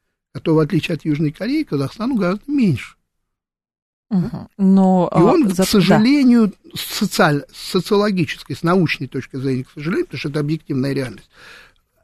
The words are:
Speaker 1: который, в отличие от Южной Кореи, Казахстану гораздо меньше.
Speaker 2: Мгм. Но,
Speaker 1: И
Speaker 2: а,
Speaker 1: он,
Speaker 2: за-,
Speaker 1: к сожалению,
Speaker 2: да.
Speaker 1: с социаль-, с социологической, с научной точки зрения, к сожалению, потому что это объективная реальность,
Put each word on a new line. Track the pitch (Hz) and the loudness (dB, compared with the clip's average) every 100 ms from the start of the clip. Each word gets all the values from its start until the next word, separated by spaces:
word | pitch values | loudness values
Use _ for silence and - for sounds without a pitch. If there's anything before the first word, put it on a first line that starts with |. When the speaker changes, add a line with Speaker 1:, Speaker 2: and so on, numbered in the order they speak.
| _ _ _ | _ _ _
Speaker 1:
который, | 131 - 156 | -6 0 2
в | |
отличие | 156 202 - 175 | 2 0 -2 -4
от | 165 | -4
Южной | 147 156 | -2 -2
Кореи, | - 214 302 | -4 -4 -4
Казахстану | 302 143 135 - 226 247 | -2 -4 -4 -6 -4 -2
гораздо | 202 214 - | -2 -4 -2
меньше. | 285 214 123 - _ _ _ _ _ _ _ _ _ _ _ - | 0 2 0 -6 _ _ _ _ _ _ _ _ _ _ _ -4
Speaker 2:
Мгм. | 190 185 - - - | -2 -2 -6 -12 0
Но, | 190 190 190 185 175 | 2 4 4 2 2
Speaker 1:
И | - | 2
Speaker 2:
а, | |
Speaker 1:
он, | 220 339 220 | 4 4 2
Speaker 2:
за-, | 180 | 0
Speaker 1:
к | 190 | 2
сожалению, | 208 175 208 226 285 254 240 214 - | 2 4 4 4 4 4 4 2 -2
Speaker 2:
да. | - - | -16 -14
Speaker 1:
с | |
социаль-, | - - 208 - 175 147 - | -10 -4 -2 0 2 0 -4
с | - - | -16 -6
социологической, | 190 - 202 208 185 151 - - 139 | -4 0 0 0 0 -4 -6 -12 -6
с | |
научной | 170 190 156 - 135 | 0 2 0 -2 -8
точки | 135 - 135 | -10 -10 -6
зрения, | 135 131 | -4 -4
к | 131 | -6
сожалению, | - 147 277 359 | -10 -6 -4 -4
потому | 135 | -8
что | 151 | -6
это | 147 | -4
объективная | 147 160 - 139 135 | -4 -4 -4 -2 -2
реальность, | 139 131 98 - _ - - - _ _ _ | -4 -6 -10 -20 _ -20 -20 -20 _ _ _